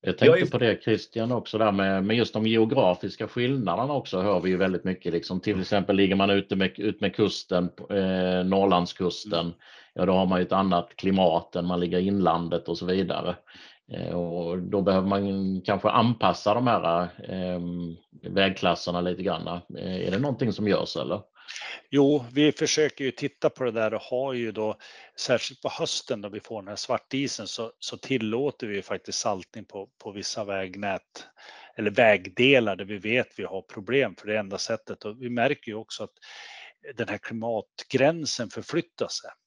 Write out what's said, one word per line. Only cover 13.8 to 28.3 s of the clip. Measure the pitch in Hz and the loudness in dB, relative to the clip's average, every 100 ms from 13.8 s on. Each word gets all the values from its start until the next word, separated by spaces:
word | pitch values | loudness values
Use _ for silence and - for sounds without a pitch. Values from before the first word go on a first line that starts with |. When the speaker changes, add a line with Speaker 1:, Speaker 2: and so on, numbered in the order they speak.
| _ | _
Speaker 1:
Eh, | - 85 | -10 -6
och | 87 87 87 85 90 | -4 -4 -4 -4 -4
då | 90 101 | -2 0
behöver | 92 95 95 | 4 2 2
man | 98 101 98 95 95 | 0 0 -2 -2 -2
kanske | - 98 107 | -2 0 2
anpassa | 123 117 117 98 92 104 | 4 4 4 2 2 2
de | 110 127 | 2 4
här, | 104 85 85 87 - - | 2 2 0 0 -6 -10
ehm, | 92 90 90 87 87 85 82 _ 76 90 | -6 -4 -4 -4 -6 -8 -10 _ -16 -4
vägklasserna | 90 95 92 92 82 - 87 | 0 2 2 0 0 -2 -2
lite | 90 90 | -2 -2
grann. | 92 82 82 85 - - | -2 -4 -4 -8 -10 -10
Eh, | 92 92 92 | -8 -4 -2
är | |
det | 95 | 0
någonting | 143 117 120 | -2 0 -2
som | 95 104 | 0 2
görs, | 90 - 82 | 2 0 -4
eller? | 64 98 - _ - - - - _ | -4 -6 -8 _ -16 -14 -12 -14 _
Speaker 3:
Jo, | 139 139 147 120 | 4 4 4 0
vi | 127 151 | 2 2
försöker | - 156 - 151 - | 2 -2 0 0 -2
ju | 135 | -6
titta | - 143 _ 156 | -4 -10 _ -4
på | - | -2
det | 127 | -4
där | 110 110 | 0 -2
och | 107 | -2
har | - 127 135 | -4 -4 -2
ju | 127 117 | -4 -4
då, | 107 107 - - - - - | -4 -4 -4 -14 -20 -20 -10
särskilt | - 120 - 135 | 0 0 -2 -8
på | 135 | -8
hösten | - 160 - - 117 | -4 -4 -4 -6 -8
då | 101 | -6
vi | 104 | -12
får | - 110 | -12 -12
den | 95 | -10
här | 104 | -12
svartisen, | - 117 _ 135 139 - 98 | -4 -4 _ -4 -4 -6 -10
så, | - 113 - | -8 -10 -10
så | - 113 | -14 -12
tillåter | - 135 110 | -4 -2 0